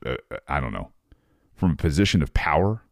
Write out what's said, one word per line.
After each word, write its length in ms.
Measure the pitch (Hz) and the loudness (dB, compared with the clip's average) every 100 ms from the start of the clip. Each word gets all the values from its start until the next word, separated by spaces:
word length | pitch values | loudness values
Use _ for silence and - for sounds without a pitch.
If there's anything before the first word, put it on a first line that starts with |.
| 62 | -8
a, 120 | 62 _ - - | -8 _ -14 -6
I 120 | 71 | -6
don't 140 | 62 | -4
know, 180 | 50 - _ _ _ _ _ _ - | -8 -12 _ _ _ _ _ _ -2
from 160 | 90 | 0
a 40 | 71 | 2
position 460 | 82 73 101 87 | 0 2 4 2
of 120 | 71 | 0
power 500 | - 80 78 101 110 _ | -2 0 2 0 -2 _